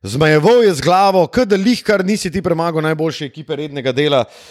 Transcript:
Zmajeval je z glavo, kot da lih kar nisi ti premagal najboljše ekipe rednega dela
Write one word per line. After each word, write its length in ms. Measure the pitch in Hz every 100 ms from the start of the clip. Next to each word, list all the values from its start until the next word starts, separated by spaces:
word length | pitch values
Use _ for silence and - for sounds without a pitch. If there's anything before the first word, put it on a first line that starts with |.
| 98
Zmajeval 560 | 120 156 151 160 247
je 120 | 226
z 80 | 156
glavo, 440 | 131 180 196 190 165
kot 220 | - 247
da 100 | 196
lih 240 | 190 247
kar 220 | - 202
nisi 260 | 185 214 185
ti 80 | 180
premagal 420 | 180 165 170 160
najboljše 420 | 156 156 160 151 143
ekipe 300 | 156 156 151
rednega 360 | 151 143 131
dela 320 | 127 147 139 113 - -